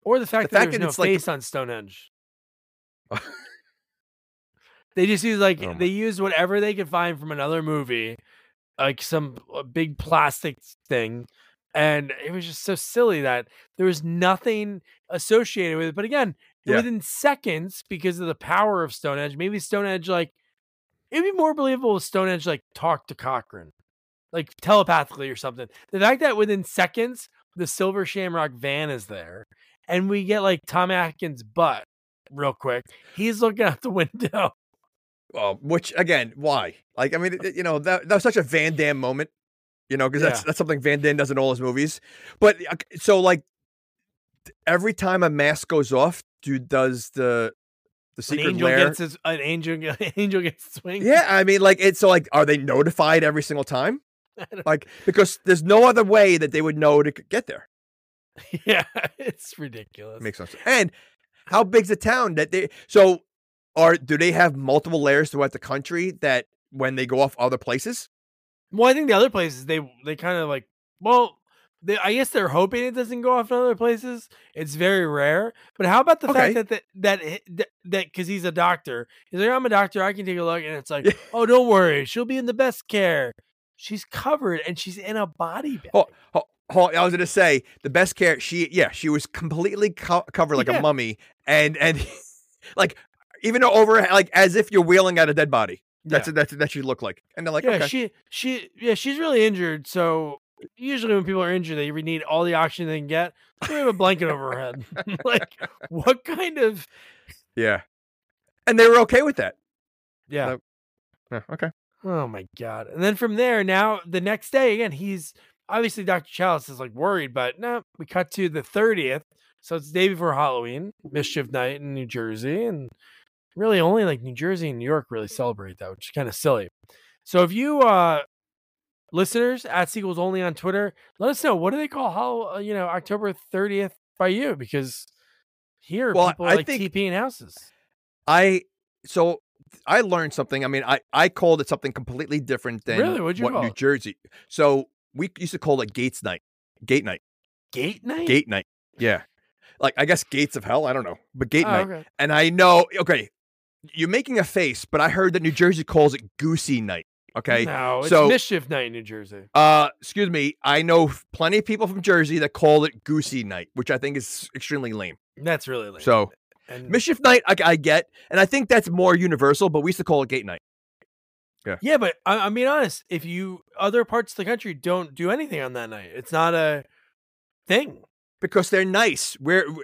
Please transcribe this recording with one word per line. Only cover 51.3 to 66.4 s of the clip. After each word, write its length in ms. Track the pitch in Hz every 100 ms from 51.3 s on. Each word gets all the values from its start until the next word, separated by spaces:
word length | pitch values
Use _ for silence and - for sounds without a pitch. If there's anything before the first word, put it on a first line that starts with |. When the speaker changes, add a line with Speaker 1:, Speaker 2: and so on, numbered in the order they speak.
| 196
Speaker 2:
mean, 160 | 190 196
like, 180 | 190 190
it's 200 | 190 185
so, 80 | 196
like, 200 | 180 131
are 120 | 147
they 120 | 147 147
notified 640 | 139 127 151 - 151 165
every 180 | 156 151
single 220 | 147 147
time? 360 | 135 131 156 277 - _
Speaker 1:
<laughs> 180 | _ -
I 80 | 185
don't 160 | 196 156
Speaker 2:
Like, 200 | 156 - - -
because 320 | 180 190 -
there's 180 | - 175
no 260 | 165 208 247
other 160 | 233
way 320 | 202 214 202 170
that 140 | 151
they 100 | 151
would 140 | 156 151
know 260 | 151 147
to 100 | 147 -
c-, 80 | -
get 180 | - -
there. 220 | - - _ _ _ _ _ _ -
Speaker 1:
<laughs> 300 | - - -
Yeah, 180 | 190 - 220 170 -
it's 400 | 262 - - -
ridiculous. 640 | 143 113 104 - 107 110
Speaker 2:
Makes 180 | 113 -
no 60 | 90
sense. 160 | -
And 260 | - 254 185 - _ _ _ _ -
how 180 | 208
big's 240 | 202 226 185
the 80 | 214
town 380 | 214 254 226 160
that 140 | 156
they, 180 | 185 170 - -
so 340 | 208 190 175 - _ _ _ _ 156
are, 200 | 165 170
do 200 | 127 147
they 160 | 175
have 240 | 165 175 135
multiple 460 | 131 147 165 165
lairs 280 | 143 143 156
throughout 220 | 143 139
the 60 | -
country 540 | - 139 139 170 185 190
that 240 | 147 127